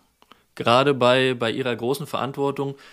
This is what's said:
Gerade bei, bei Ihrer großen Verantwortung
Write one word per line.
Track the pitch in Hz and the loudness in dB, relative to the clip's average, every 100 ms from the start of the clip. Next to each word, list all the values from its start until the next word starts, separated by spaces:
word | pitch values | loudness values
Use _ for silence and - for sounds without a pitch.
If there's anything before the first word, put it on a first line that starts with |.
| _ _ _ _ _ | _ _ _ _ _
Gerade | - 113 123 139 | -4 2 4 4
bei, | 135 123 127 131 | 2 4 4 2
bei | 120 113 | 0 -2
Ihrer | 117 127 | -2 -4
großen | 120 120 127 147 | -4 -4 -4 -6
Verantwortung | - 123 139 139 139 139 139 - | -6 -6 -4 -4 -4 -8 -8 -18